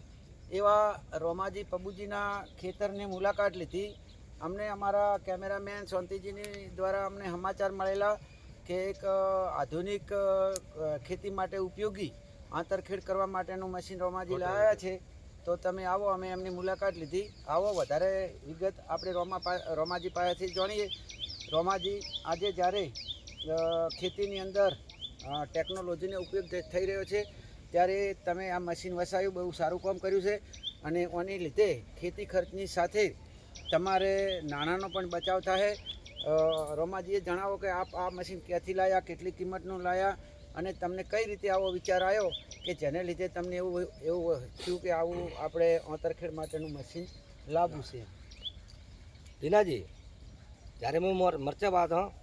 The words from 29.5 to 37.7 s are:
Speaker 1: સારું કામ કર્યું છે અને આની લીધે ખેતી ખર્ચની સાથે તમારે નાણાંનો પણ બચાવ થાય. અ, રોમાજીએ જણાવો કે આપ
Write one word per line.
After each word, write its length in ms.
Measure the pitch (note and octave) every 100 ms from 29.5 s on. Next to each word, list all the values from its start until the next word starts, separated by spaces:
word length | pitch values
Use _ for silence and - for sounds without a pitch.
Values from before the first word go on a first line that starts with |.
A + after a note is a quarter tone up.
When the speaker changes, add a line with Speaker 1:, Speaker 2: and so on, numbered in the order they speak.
Speaker 1:
સારું 320 | D#3+ D#3+ F3+
કામ 160 | F#3 F#3
કર્યું 240 | F#3+ G3
છે 140 | F#3 G#3 - - - -
અને 200 | D3+ E3+
આની 340 | F3 F3 F#3 G3
લીધે 460 | D#3+ F#3 G#3 B2 G#2 -
ખેતી 240 | F3+ G3+
ખર્ચની 420 | G3+ F#3 F3 F#3+ F#3+
સાથે 500 | F3+ F3 G#3 F#3+ - - - - - -
તમારે 680 | E3 F#3 F#3+ F#3+ G3 G3 F3+
નાણાંનો 440 | D3+ C#3+ D#3 F#3 G3
પણ 200 | F#3+ F3+
બચાવ 320 | F3 F#3+ F#3
થાય. 360 | F#3+ F#3+ G#3 G3+ - - - - D3
અ, 40 | D#3 D#3+ D#3+ D3+
રોમાજીએ 460 | D3+ E3+ F#3+ F3+ G3
જણાવો 360 | F3 F3 G3 G3
કે 120 |
આપ 260 | F#3+